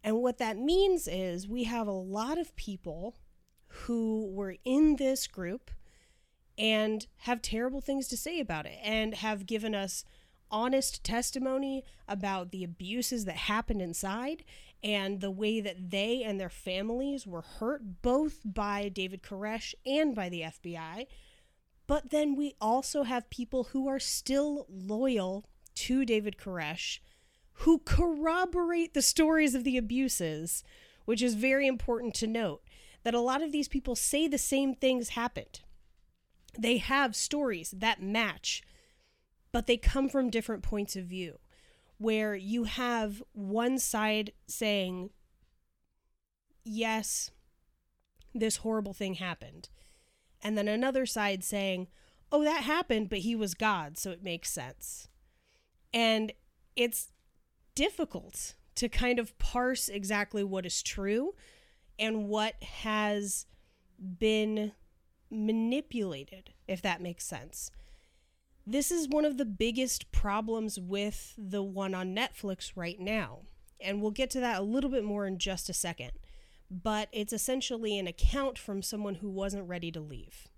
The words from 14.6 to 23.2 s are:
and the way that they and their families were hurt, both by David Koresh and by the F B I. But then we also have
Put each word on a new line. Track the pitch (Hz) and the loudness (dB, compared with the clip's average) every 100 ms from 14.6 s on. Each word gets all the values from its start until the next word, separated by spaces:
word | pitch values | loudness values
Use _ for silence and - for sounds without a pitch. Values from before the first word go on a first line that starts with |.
| - - | -20 -8
and | 214 208 196 202 | -2 0 0 -2
the | 196 | -4
way | 190 214 226 | -2 0 0
that | 202 180 185 | -2 -6 -4
they | 196 208 247 | 0 2 0
and | 226 196 | 0 -2
their | 185 | -4
families | - - 185 214 240 277 277 208 | -6 -4 -2 -2 -2 -2 -4 -6
were | 175 | -10
hurt, | - - 220 294 214 180 | -10 -4 -2 -2 -6 -2
both | 247 254 302 - 220 | 4 4 2 -2 -6
by | 190 208 202 202 | -2 0 0 -2
David | 196 185 190 | -4 -6 -6
Koresh | - 196 214 220 - - - | -10 -6 -4 -4 -8 -10 0
and | 285 311 220 | 2 4 2
by | 180 | -2
the | 175 | -4
F | 160 - | -6 -8
B | 180 170 | -10 -8
I. | 160 180 262 - - _ _ _ _ _ - | -8 -10 -12 -14 -20 _ _ _ _ _ 0
But | 294 - | 0 2
then | 302 302 277 | 2 2 2
we | 294 - | -2 0
also | 214 247 269 294 | 2 2 2 0
have | 247 247 | 0 0